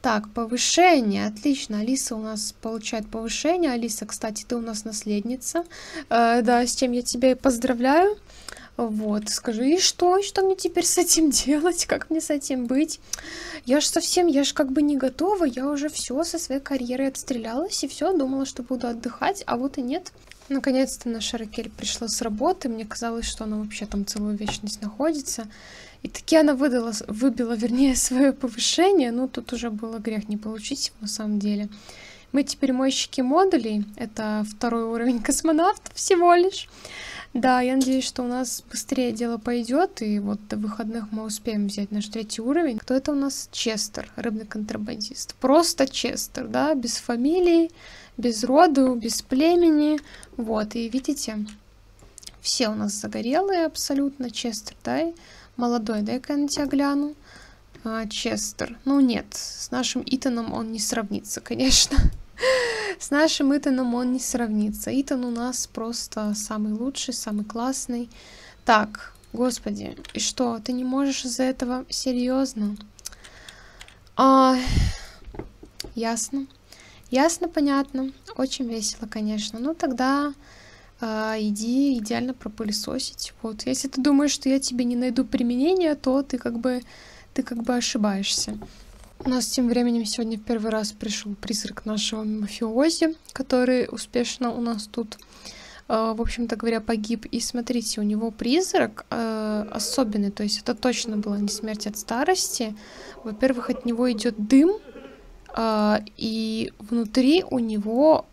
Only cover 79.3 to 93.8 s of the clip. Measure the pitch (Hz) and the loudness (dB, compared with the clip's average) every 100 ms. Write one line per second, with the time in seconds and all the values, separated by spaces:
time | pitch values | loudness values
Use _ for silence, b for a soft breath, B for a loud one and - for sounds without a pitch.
79.3 | 214 214 226 262 330 311 247 262 277 294 | -4 -6 -6 -6 -2 -2 0 2 2 0
80.3 | 277 B B B B B - 226 214 220 | -6 B B B B B -10 -6 -4 -2
81.3 | 220 214 208 226 254 285 247 214 233 247 | -2 -2 -2 0 2 2 0 -2 -2 -2
82.3 | 254 214 214 214 202 - 262 - - - | -6 -12 -6 -4 -4 -4 -6 -6 -10 -12
83.3 | - 220 214 - 262 269 269 269 277 294 | -8 -10 -6 -4 -4 -4 0 4 6 4
84.3 | - 269 269 269 247 240 240 254 254 - | 2 2 2 2 -2 0 0 0 0 0
85.3 | 269 240 247 302 381 330 294 262 269 277 | 0 2 2 4 4 2 2 2 0 0
86.3 | 247 240 233 254 247 247 B B B B | -4 -2 -2 -2 -2 -6 B B B B
87.3 | - 269 233 233 247 240 233 208 196 202 | -6 -4 -4 0 0 0 0 0 0 -2
88.3 | - - 214 - B B B - - 262 | -2 -4 -8 -12 B B B -20 -6 -2
89.3 | 254 226 - 240 247 240 233 208 - 226 | 0 0 0 2 4 2 2 0 -4 -4
90.3 | 220 214 233 220 220 214 - 220 208 208 | -4 -4 -2 0 -2 -4 -6 -6 -6 -6
91.3 | 202 - 214 - - 214 214 - 220 214 | -10 -6 -6 -6 -8 -4 -2 -2 -2 -4
92.3 | 214 202 - 226 226 311 320 320 320 - | -2 -4 -4 -2 4 4 4 0 0 -12
93.3 | - 269 254 254 254 | -10 0 2 4 2